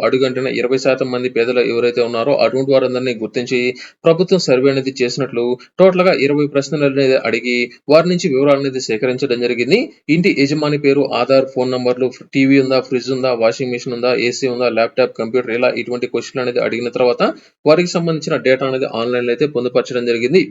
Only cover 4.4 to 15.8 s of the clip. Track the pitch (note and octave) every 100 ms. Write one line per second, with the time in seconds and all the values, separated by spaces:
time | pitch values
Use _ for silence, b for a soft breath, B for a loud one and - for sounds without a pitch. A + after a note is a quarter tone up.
4.4 | E3 B2+ C#3 C3+ C3 C3+ A#2+ C3 B2+ A#2
5.4 | A#2+ B2 B - F#3 F#3 F3+ D#3 C3+ D3
6.4 | D3 C#3+ C3+ D3+ C#3+ C3+ C3+ C3 A2+ A#2
7.4 | A#2+ B2 A#2+ B - D3+ E3+ F3+ F3+ C3
8.4 | C#3+ C#3 C#3 C3 B2 A2 B2+ B2+ C#3 A#2+
9.4 | B2 A#2+ A#2+ G3+ D#4+ B - D#3+ F#3 -
10.4 | C#3 D3+ D3 D3 C#3+ C#3 C#3 A2+ A#2+ C3+
11.4 | C3 B2+ B2+ B2+ B2 B2 B2+ - - C3
12.4 | C3+ C#3 C3 C3 B2+ B2+ A#2 C3 C3 A#2+
13.4 | A2+ A#2 B2+ A#2+ C3 A#2+ B2 A#2+ A#2 A#2
14.4 | C3+ A#2+ B2 A2+ A#2 - B2 - A2+ B2+
15.4 | B2 A2+ B2+ A2+